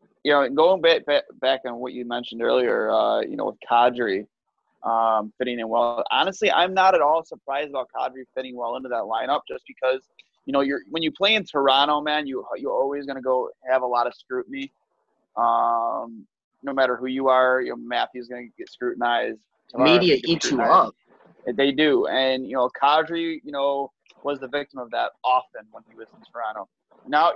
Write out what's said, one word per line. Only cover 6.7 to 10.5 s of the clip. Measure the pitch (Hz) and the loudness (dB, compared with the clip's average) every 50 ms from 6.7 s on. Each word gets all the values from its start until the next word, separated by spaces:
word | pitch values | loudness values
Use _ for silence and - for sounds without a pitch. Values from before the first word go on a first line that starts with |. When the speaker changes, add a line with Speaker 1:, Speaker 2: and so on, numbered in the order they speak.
| 190 | 2
Speaker 1:
not | 190 185 190 190 | 4 4 4 4
at | 165 | 4
all | 147 147 156 165 160 | 4 2 2 0 -2
surprised | - 156 117 _ 139 135 143 151 147 | -6 -12 -14 _ -6 -6 -6 -6 -6
about | 139 135 123 - - | -6 -8 -8 -8 -6
Kadri | 123 131 135 127 131 127 - _ | -6 -6 -6 -6 -10 -16 -12 _
fitting | 131 131 127 127 | -10 -10 -8 -8
well | 120 120 117 123 | -8 -6 -6 -6
into | 127 131 127 | -8 -6 -6
that | 120 113 104 | -6 -4 -4
lineup, | 107 110 113 117 131 143 151 - | -4 -4 -4 -2 -2 -2 -2 -4
just | - 139 131 - | -8 -14 -16 -16
because, | - 131 - 131 131 131 131 - _ _ - _ _ _ _ _ | -18 -10 -2 0 0 0 -2 -4 _ _ -20 _ _ _ _ _
you | 135 | -2